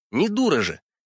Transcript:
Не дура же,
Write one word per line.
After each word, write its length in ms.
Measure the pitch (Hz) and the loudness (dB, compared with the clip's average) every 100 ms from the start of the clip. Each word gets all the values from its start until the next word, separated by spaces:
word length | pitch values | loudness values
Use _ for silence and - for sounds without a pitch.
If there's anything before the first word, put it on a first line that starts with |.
| _ | _
Не 180 | 120 214 | -2 -2
дура 320 | 214 247 131 | 0 2 2
же, 220 | 92 - _ _ | -2 -6 _ _